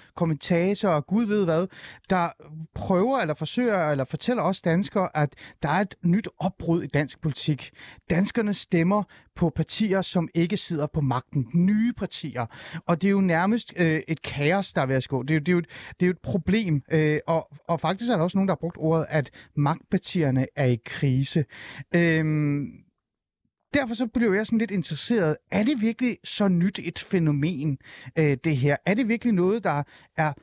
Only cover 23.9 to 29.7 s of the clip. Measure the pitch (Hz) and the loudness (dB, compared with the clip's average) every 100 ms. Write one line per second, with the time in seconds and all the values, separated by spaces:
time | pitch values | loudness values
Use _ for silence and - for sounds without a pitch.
23.9 | 226 240 247 226 190 214 226 220 196 - | -2 -2 0 2 2 0 -2 0 -2 -4
24.9 | 151 - 240 160 151 _ 190 220 285 220 | -6 0 2 2 0 _ 0 0 2 0
25.9 | 226 247 202 - - 202 175 185 - 170 | 0 -2 -2 -8 0 2 4 2 -2 -8
26.9 | - - 190 156 147 156 147 151 135 - | -8 -2 2 2 2 0 -2 -4 -4 -8
27.9 | - 127 160 151 135 165 139 143 143 - | -20 -8 0 2 2 0 0 2 0 0
28.9 | 208 226 226 240 190 180 226 190 | 0 0 0 2 2 2 0 0